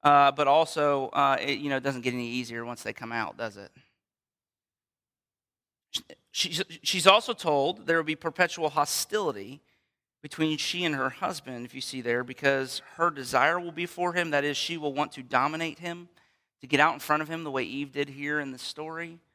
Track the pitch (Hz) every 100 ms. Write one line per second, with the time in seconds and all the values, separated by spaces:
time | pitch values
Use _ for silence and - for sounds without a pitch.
0 | 147 143 143 139 143 147 160 160 147 143
1 | 135 - 143 135 131 139 143 135 135 131
2 | 120 123 117 123 117 117 117 120 113 110
3 | 117 117 104 - 113 101 101 _ _ _
4 | _ _ _ _ _ _ _ _ _ _
5 | _ _ _ _ _ _ _ _ _ -
6 | - - _ - 180 165 - 165 - 190
7 | 180 208 226 208 175 147 139 196 - 165
8 | 156 156 170 151 175 - 156 147 147 -
9 | - 214 180 107 98 156 _ _ _ _
10 | _ _ 147 - 160 151 - 175 170 143
11 | 131 - 190 165 - 123 120 131 - 135
12 | 120 120 123 - 143 135 131 - - -
13 | 170 143 123 127 139 175 175 165 170 -
14 | 175 175 165 147 143 139 - 165 151 139
15 | 143 - 127 131 139 160 165 - 170 170
16 | 175 _ _ _ _ _ 131 135 156 -
17 | - 151 156 165 156 135 117 135 143 139
18 | 139 135 143 151 139 127 - - 156 160
19 | 170 165 _